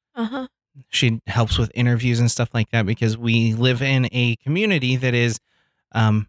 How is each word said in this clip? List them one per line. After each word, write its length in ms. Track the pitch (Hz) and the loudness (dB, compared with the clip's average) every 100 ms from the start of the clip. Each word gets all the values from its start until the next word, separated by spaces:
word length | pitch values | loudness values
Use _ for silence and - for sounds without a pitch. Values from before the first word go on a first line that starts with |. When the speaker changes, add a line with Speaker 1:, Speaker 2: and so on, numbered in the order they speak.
| _ | _
Speaker 1:
Uh-huh. 340 | 254 220 269 254 _ _ 143 - | -8 -6 -6 -10 _ _ -20 -8
Speaker 2:
she 300 | - 117 113 - | 0 0 0 -4
helps 300 | 120 113 - | 0 0 0
with 120 | 113 | -2
interviews 460 | - 123 117 123 117 | 0 0 0 0 2
and 100 | 117 | 2
stuff 200 | - 117 | 0 -2
like 180 | 117 107 | -2 -2
that 140 | 117 | 0
because 320 | 101 113 113 113 | 0 0 -2 -2
we 380 | 117 113 113 | -2 0 0
live 260 | 110 127 123 | 2 0 0
in 280 | 135 131 123 | 0 0 0
a 240 | 123 120 113 | 0 -2 -2
community 600 | 139 175 214 170 127 127 | -4 -2 0 0 0 0
that 180 | 127 | 0
is, 240 | 120 120 110 _ _ _ _ _ | 0 0 -2 _ _ _ _ _
um, 360 | 113 110 107 | 0 2 2